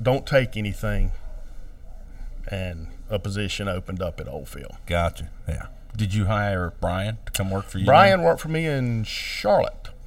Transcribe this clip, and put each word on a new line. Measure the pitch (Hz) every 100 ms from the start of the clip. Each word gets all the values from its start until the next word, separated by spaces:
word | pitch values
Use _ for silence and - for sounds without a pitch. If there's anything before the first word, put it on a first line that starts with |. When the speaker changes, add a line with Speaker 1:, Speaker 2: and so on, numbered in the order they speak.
Speaker 1:
don't | 120 135 -
take | 139 123 110
anything." | 104 - 110 101 196 - - - - - - - - - - - - - -
And | 98 92 82 80 - -
a | 104
position | 107 101 98 - 101
opened | 90 - 92
up | 87 80
at | 78
Old | 73 69
Field. | 73 - - -
Speaker 2:
Gotcha. | 85 85 - 78 - -
Yeah. | - - - - 104
Speaker 3:
Did | 104
you | 104 98
hire | 104 101 92 87 -
Brian | 87 90 104 110 -
to |
come | - 95
work | 95
for | - 95
you | 110
Speaker 1:
Brian | 151 196 190
Speaker 3:
then? | 165
Speaker 1:
worked | 165
for | 151
me | 160 160
in | 139 123 113
Charlotte. | 107 - - - 208 190 - - - -